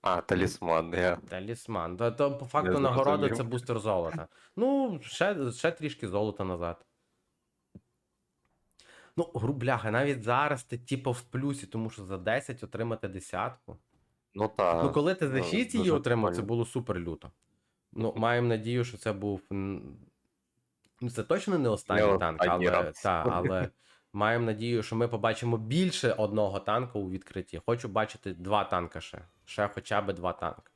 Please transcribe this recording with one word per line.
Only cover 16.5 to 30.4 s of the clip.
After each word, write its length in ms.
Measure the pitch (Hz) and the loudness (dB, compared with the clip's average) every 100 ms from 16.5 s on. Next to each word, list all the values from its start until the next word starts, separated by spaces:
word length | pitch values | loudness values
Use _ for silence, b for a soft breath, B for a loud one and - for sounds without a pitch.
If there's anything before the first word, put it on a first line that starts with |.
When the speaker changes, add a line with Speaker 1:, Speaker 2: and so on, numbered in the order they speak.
| 117 113 | -2 -2
Speaker 2:
супер 340 | - - 90 | -4 -4 -4
люто. 320 | 85 80 - _ _ _ _ _ _ | -4 -8 -12 _ _ _ _ _ _
Ну, 160 | - 113 | -4 -4
Speaker 1:
Мгм. 80 | 113 | 0
Speaker 2:
маємо 280 | 113 120 120 | 2 4 2
надію, 360 | 113 110 123 120 | 0 0 -2 -2
що 120 | - | -4
це 160 | 110 | -4
був, 280 | 101 104 98 - | -2 -2 -4 -4
м, 460 | 98 98 98 69 71 - _ _ _ _ _ _ _ _ _ | -4 -4 -6 -10 -18 -20 _ _ _ _ _ _ _ _ _
ну, 80 | 123 | -6
це 140 | 117 | -6
точно 340 | - 180 196 180 | 0 0 2 2
не 100 | 123 | 2
останній 420 | 104 - 92 104 | 0 2 4 6
Speaker 1:
Не 60 | 95 | 4
Speaker 2:
танк, 240 | 87 80 | 2 2
Speaker 1:
останній 260 | 90 87 90 | 2 4 4
Speaker 2:
але, 160 | 87 | 2
Speaker 1:
раз. 180 | 87 - | 0 -2
Speaker 2:
та, 220 | 101 87 | 0 2
Speaker 1:
<laughs> 80 | 82 | 2
Speaker 2:
але 380 | 87 90 92 90 _ b b b | 0 0 0 -2 _ b b b
маємо 320 | 101 107 117 117 | 0 2 2 0
надію, 380 | 104 117 117 | -2 0 0
що 120 | 107 113 | 0 0
ми 120 | 120 | 0
побачимо 500 | 113 113 110 120 113 | 2 0 0 0 0
більше 560 | 110 147 185 - 123 | 0 2 2 2 0
одного 460 | 107 107 107 101 95 | 2 0 2 0 0
танку 400 | - 110 123 107 | 0 0 0 -4
у 100 | 95 | -4
відкритті. 520 | 92 - 95 92 82 - | -6 -8 -10 -8 -8 -2
Хочу 240 | 120 120 | -2 0
бачити 440 | 104 107 - 98 | 0 0 -4 -10
два 300 | 85 90 104 | -8 2 2
танка 380 | 95 90 87 - | 2 -2 -2 -8
ще. 200 | - - 87 _ - | -12 -16 -20 _ -12
Ще 220 | - 101 | -2 -2
хоча 340 | - - 104 | -2 -2 0
б 120 | 101 | 0
два 200 | 90 87 | -4 -4
танка. 380 | 85 | -4